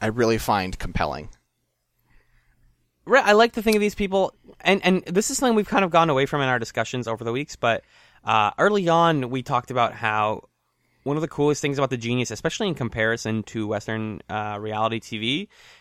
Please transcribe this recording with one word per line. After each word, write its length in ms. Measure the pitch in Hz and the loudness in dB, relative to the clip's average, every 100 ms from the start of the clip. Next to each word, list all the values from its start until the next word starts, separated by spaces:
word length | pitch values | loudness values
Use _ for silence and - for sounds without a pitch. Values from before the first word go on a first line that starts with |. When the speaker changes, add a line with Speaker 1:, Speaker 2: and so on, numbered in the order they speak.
Speaker 1:
I 60 | 110 | -4
really 280 | 113 113 113 | 0 2 2
find 420 | - 104 92 - | 0 0 -2 -6
compelling. 520 | - 90 80 67 76 - _ _ _ _ _ _ _ _ _ _ _ _ _ _ _ _ - | -6 -4 -4 -6 -12 -18 _ _ _ _ _ _ _ _ _ _ _ _ _ _ _ _ 0
Speaker 2:
Right, 180 | - | 2
I 80 | 196 | 6
like 220 | 208 233 | 6 6
to 80 | 233 | 2
think 120 | 214 | 2
of 60 | 214 | 2
these 140 | 208 | 2
people, 400 | - 196 196 190 - - - | -2 -2 0 0 -4 -20 -4
and, 240 | 170 196 | 0 2
and 180 | 180 185 - | 4 2 0
this 240 | 175 220 | -2 -2
is 80 | 277 | 0
something 180 | 262 220 | 2 2
we've 100 | 202 | 2
kind 160 | 285 | 0
of 60 | 185 | 2
gone 200 | 165 165 | 4 4
away 160 | 135 135 | 2 0
from 160 | 147 | 0
in 60 | 131 | 0
our 100 | 123 | 0
discussions 500 | 113 - 110 127 113 | -2 -4 -4 -4 -6
over 160 | 113 | -6
the 80 | 113 | -4
weeks, 240 | 123 151 - | -4 -6 -2
but, 260 | 120 113 - _ _ _ | 0 0 -4 _ _ _
uh, 280 | - 110 104 - | 0 2 2 2
early 280 | 185 208 170 | 2 2 2
on 400 | 165 170 156 127 | 4 4 2 -2
we 120 | 131 | -4
talked 280 | 123 131 - | -2 -2 -2
about 240 | 123 113 | 0 0
how 540 | - 113 107 107 107 - _ _ _ _ _ | 0 -2 0 0 -2 -10 _ _ _ _ _
one 120 | - 147 | -6 -4
of 60 | |
the 60 | 156 | -4
coolest 340 | - 147 147 | 0 0 2
things 160 | 147 139 | -2 -2
about 100 | 135 | -2
the 80 | 131 | -2
Genius, 340 | 117 123 120 | -2 -2 -4
especially 380 | 110 165 - 208 | -4 -4 -2 -4
in 60 | |
comparison 680 | 147 117 117 110 117 113 110 | -4 -4 0 0 0 -2 -4
to 220 | 104 117 104 | -4 -6 -4
Western, 540 | 104 - 110 110 104 - | -4 -4 -6 -6 -10 -8
uh, 300 | 104 107 104 | -8 -6 -8
reality 400 | 107 107 110 113 | -6 -2 -2 -2
T 160 | - 110 | -8 -6
V, 320 | 113 143 202 _ - - | -4 -4 -6 _ -20 -20